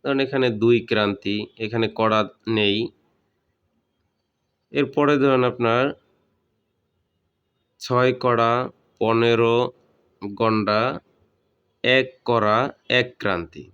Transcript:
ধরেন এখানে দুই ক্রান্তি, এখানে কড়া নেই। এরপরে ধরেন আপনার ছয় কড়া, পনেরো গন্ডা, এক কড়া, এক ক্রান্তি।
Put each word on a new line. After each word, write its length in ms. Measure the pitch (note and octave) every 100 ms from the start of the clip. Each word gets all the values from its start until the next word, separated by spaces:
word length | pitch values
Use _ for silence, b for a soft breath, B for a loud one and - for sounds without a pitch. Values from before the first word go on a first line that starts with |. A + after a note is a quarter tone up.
| C#3+
ধরেন 140 | C3+
এখানে 280 | C3 C3+ B2+
দুই 280 | G#2+ A#2 A#2+
ক্রান্তি, 540 | - G#2+ G#2 G2 G2 G#2 G#2+ -
এখানে 280 | A2 A#2 A2
কড়া 280 | A2 A2 A2 G2+ _ -
নেই। 300 | A2 G#2 G2+ - _ _ _ _ _ _ _ _ _ _ _ _ _ _ _ _ _ _
এরপরে 400 | C#3 C3+ D3 D3 D3
ধরেন 260 | C#3 C3
আপনার 400 | B2 A#2+ A#2 A#2+ C#3 - _ _ _ _ _ _ _ _ _ _ _ _ _ _ _ _ _ _
ছয় 300 | - B2 B2+
কড়া, 400 | B2+ B2+ A#2 A#2 A#2+ B2+ _ _ _
পনেরো 560 | A2+ A2+ A#2 A2+ A#2 A#2 B2 - _ _ _ _
গন্ডা, 600 | G2+ G2+ A2+ G#2+ G#2 G#2+ B2 D#3 _ _ _ _ _ _ _ _
এক 240 | A#2+ C3 B2+ _ -
কড়া, 320 | A#2 G#2+ G#2+ C3+ - _
এক 180 | B2+ B2 -
ক্রান্তি। 460 | G#2 F2+ E2+ D2+ -